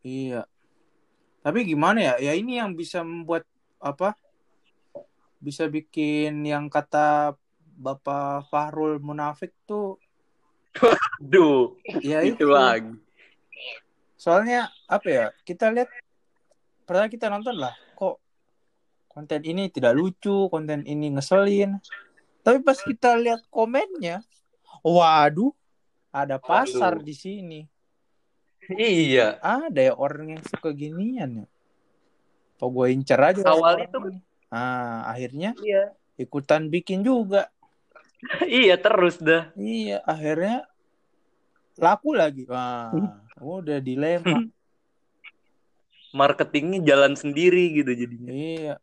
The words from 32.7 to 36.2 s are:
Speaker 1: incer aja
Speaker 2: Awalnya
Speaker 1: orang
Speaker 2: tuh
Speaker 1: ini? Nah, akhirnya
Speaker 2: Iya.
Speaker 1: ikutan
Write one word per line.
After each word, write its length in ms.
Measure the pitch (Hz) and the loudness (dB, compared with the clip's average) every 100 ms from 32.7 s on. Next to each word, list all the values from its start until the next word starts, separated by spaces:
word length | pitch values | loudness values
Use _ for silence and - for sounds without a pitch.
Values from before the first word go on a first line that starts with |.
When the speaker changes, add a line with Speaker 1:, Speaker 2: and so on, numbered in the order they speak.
| 127 127 | 0 0
Speaker 1:
incer 260 | 131 135 131 | 0 2 4
aja 240 | 143 190 190 | 4 4 4
Speaker 2:
Awalnya 400 | 160 165 170 - | 4 4 2 -2
Speaker 1:
orang 80 | |
Speaker 2:
tuh 60 | 254 196 | -8 -8
Speaker 1:
ini? 100 | 185 _ _ _ | -12 _ _ _
Nah, 540 | 117 123 127 120 113 117 | -6 -4 -4 -6 -8 -8
akhirnya 440 | 113 123 135 185 254 | -8 -10 -8 -8 -6
Speaker 2:
Iya. 400 | - 587 605 - _ | -2 0 0 -6 _
Speaker 1:
ikutan 500 | _ | _